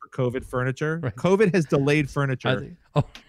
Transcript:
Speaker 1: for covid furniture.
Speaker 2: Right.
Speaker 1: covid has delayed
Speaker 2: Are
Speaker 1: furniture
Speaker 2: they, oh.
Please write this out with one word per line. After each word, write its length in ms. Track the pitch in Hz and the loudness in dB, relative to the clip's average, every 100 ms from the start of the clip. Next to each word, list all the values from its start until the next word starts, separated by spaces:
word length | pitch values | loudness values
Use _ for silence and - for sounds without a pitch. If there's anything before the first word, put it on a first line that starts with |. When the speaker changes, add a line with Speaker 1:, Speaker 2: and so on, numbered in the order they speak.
Speaker 1:
for 80 | - | -10
covid 360 | - 123 127 | -4 -2 -4
furniture. 540 | - 127 127 131 156 160 | -6 -4 -4 -2 -4 -4
Speaker 2:
Right. 120 | 147 | -6
Speaker 1:
covid 400 | - 175 196 208 | -2 2 4 4
has 100 | 180 151 | 2 2
delayed 400 | 156 139 151 139 | 2 2 2 0
Speaker 2:
Are 20 | |
Speaker 1:
furniture 520 | 147 139 127 131 131 | -2 -2 -2 -2 -4
Speaker 2:
they, 160 | - 175 _ 147 | -6 -16 _ -2
oh. 80 | - - | -2 -8